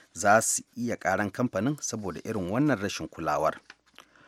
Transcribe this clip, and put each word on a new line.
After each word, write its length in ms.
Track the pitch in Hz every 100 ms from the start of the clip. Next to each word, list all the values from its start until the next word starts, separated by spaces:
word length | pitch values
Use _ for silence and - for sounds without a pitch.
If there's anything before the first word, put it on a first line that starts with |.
| -
za 280 | 85 101 110
su 200 | - - - -
iya 200 | 120 95
ƙaran 340 | - 95 101
kamfanin 460 | - 123 92 123 151
saboda 400 | - 127 98 78 -
irin 240 | 107 87
wannan 260 | 113 151 107
rashin 260 | 101 - 78
kulawar. 460 | - 78 73 78 - - - _ _ - _